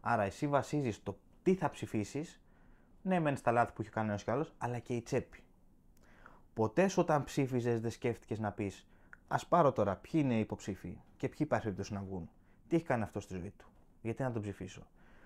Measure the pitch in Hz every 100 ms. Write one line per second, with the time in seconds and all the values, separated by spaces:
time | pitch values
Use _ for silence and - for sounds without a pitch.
0 | 107 117 101 - 147 143 123 147 131 101
1 | - 98 - - - 190 147 - 113 110
2 | 104 139 160 - - - - - - -
3 | 185 185 151 131 - 117 117 - 110 110
4 | 110 101 - 123 160 - 123 120 - 120
5 | - 131 - - - - - - - -
6 | - - - - - - 110 - 190 185
7 | 165 151 131 - 131 127 120 117 113 -
8 | 123 110 - 107 107 92 101 - - -
9 | - - - - - 175 143 127 98 92
10 | - 156 139 113 104 107 - 95 87 -
11 | - - 127 - 151 113 110 92 101 98
12 | 95 95 80 - - - - 165 - 123
13 | 104 104 - 90 80 - - - - -
14 | 117 117 131 117 104 98 95 - - -
15 | - -